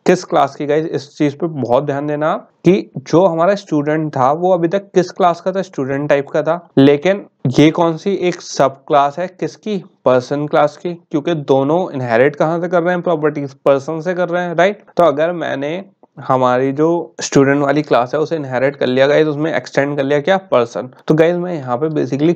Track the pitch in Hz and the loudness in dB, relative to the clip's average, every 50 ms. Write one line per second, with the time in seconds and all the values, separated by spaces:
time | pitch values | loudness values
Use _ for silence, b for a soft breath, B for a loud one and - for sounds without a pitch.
0 | _ - 226 180 - - 180 156 143 131 131 - 151 143 143 156 156 165 165 156 | _ 0 0 0 0 -2 0 0 0 0 -2 -6 -4 -2 0 0 0 -2 -6 -8
1 | - - _ - 156 147 135 - 185 170 160 147 123 113 120 131 147 143 139 139 | -8 -10 _ -2 -2 -2 0 -2 -6 -6 -4 -6 -2 0 0 0 0 0 -4 -4
2 | 143 147 147 147 151 156 180 226 - _ _ _ - 165 185 208 - - _ 139 | -4 -4 -4 -2 -2 -2 -2 -4 -6 _ _ _ 2 2 2 2 0 -6 _ -16
3 | 131 - - 160 185 190 165 160 165 180 202 196 - - 165 151 143 147 151 160 | -6 0 2 4 4 4 2 2 2 2 0 0 -4 -4 -2 -2 0 0 -2 -2
4 | 156 151 147 139 127 127 147 160 175 185 190 175 170 170 180 196 196 - - 185 | -2 -4 -2 0 2 2 2 2 0 0 0 2 0 0 -2 -2 -4 -2 0 0
5 | 175 180 - - 196 175 170 170 - 190 185 190 185 - - - 139 127 139 139 | 0 0 -2 0 0 0 0 0 -4 -4 -4 -4 -6 -6 -6 -6 -6 -4 -4 -4
6 | 147 147 143 143 139 139 - 160 147 156 160 180 - _ _ - 135 139 143 143 | 0 0 0 0 0 -2 -2 -2 -2 -2 -2 -4 -6 _ _ 4 6 6 6 4
7 | 143 180 196 202 - - _ _ - 139 123 - 147 156 160 170 170 165 165 156 | 2 0 -2 -2 -4 -10 _ _ -6 -2 2 4 4 4 4 2 0 0 -2 -2
8 | - 202 196 - 175 180 170 - - - - - 143 131 131 - _ - 156 143 | -4 -4 -4 -2 -2 -4 -4 -4 -10 -10 -2 0 0 0 0 -4 _ 0 2 2
9 | 139 143 143 - 175 185 180 - 165 151 151 - _ 214 214 190 151 - _ _ | 2 2 -2 -4 -8 -8 -8 -8 -8 -8 -8 -10 _ -6 -6 -6 -6 -10 _ _
10 | _ 131 127 127 123 - 143 143 151 147 - 156 147 147 - - - 175 175 165 | _ 2 2 2 2 0 -4 -4 -4 -2 0 0 0 0 -2 -6 -10 -10 -10 -10
11 | - _ - 156 131 170 175 156 143 135 139 135 135 139 156 175 190 - - 139 | -12 _ -4 -4 -2 -2 -4 -4 0 2 2 2 2 2 0 0 -2 -4 -6 -8
12 | 131 123 117 113 127 147 143 - 170 156 165 175 165 180 180 180 165 175 180 180 | -4 0 2 4 4 2 2 0 -2 -2 0 -2 -4 -2 -2 0 0 0 -2 -2
13 | 165 180 170 156 147 151 147 147 143 139 - _ _ 151 139 139 135 156 160 165 | -2 -2 -2 0 -2 -2 -2 -4 -8 -10 -12 _ _ 2 2 2 0 -4 -8 -6
14 | 156 175 185 170 180 170 170 180 180 175 170 160 170 196 208 208 - - _ - | -6 -6 -4 -4 -4 -2 -2 -4 -4 -2 0 0 0 0 0 -4 -10 -6 _ 2
15 | 175 160 139 139 156 165 180 170 151 127 131 135 139 147 160 185 196 - _ _ | 2 2 2 2 0 -2 -2 -4 -6 -6 -6 -6 -6 -6 -6 -8 -10 -14 _ _
16 | - _ _ - 135 - 135 131 127 127 123 123 131 135 135 139 151 165 170 175 | -20 _ _ -14 -4 -2 0 2 2 2 2 2 0 0 0 0 0 0 0 0
17 | 160 - - - - - - 143 139 135 139 143 147 135 143 151 147 - 151 120 | -4 -8 -12 -12 -12 0 2 4 4 4 4 2 2 0 0 0 0 0 0 0
18 | 120 127 - 147 156 156 165 160 143 131 127 123 127 139 143 139 135 127 127 127 | 0 0 -2 -4 -4 -4 -4 -6 -6 -6 -4 -2 -2 -2 -2 -2 -2 0 2 2
19 | 135 139 147 151 156 156 147 143 151 165 131 - - - - - 139 143 143 147 | 2 4 4 4 2 2 0 -2 -4 -4 -4 -4 -6 -4 -2 -2 -2 0 -2 -4
20 | 139 135 143 147 143 165 190 190 190 - - 127 120 117 - 90 113 127 b b | -2 0 0 0 0 0 0 -2 0 0 0 0 0 -2 -4 -8 -10 -10 b b
21 | b - 156 156 160 165 175 175 175 180 180 156 135 127 123 120 147 160 156 147 | b 0 2 4 4 2 2 0 -4 -6 -6 -8 -6 -6 -4 -4 -4 -4 -2 -2
22 | 143 127 135 131 147 165 175 | -2 -2 -2 0 0 0 0